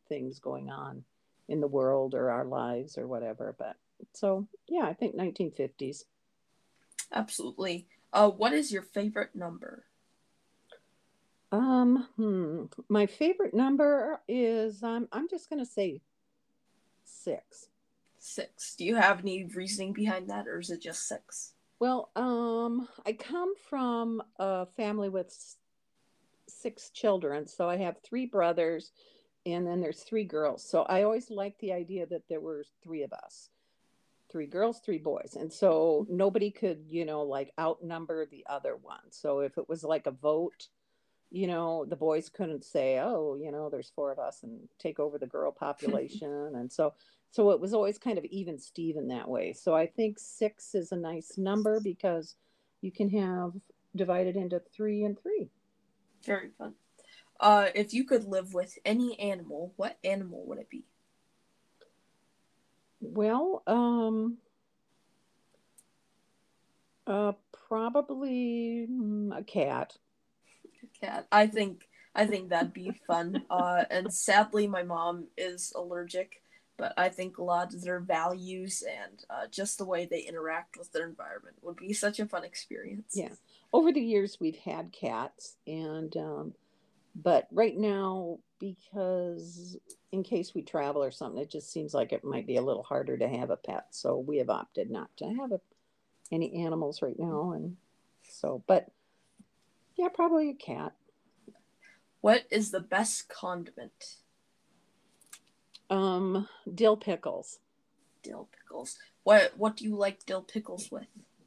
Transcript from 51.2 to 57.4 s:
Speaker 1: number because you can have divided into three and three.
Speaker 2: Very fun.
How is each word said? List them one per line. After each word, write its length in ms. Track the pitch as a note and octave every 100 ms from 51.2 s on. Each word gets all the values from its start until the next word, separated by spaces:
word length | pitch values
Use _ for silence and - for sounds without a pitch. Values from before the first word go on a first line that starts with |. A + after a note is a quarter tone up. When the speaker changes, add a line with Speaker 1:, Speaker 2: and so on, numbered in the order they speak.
| - -
Speaker 1:
number 420 | F#3+ G#3 G#3+ A3
because 560 | G#3 F3 F#3+ E3 D#3+ - _ _ _ _
you 100 | F#3+
can 160 | - G3+
have 460 | G3+ F#3 F3+ F3 F#3 - _ _ F#3+
divided 400 | F#3 F3+ F#3 F#3+
into 240 | F3+ F3
three 440 | - - G#3+ G#3
and 140 | G#3 G3+
three. 300 | F4 G#4 - _ _ _ _ _ _ _
Speaker 2:
Very 280 | - G3 F3 -
fun. 160 | G#3+ - _ _ - - - -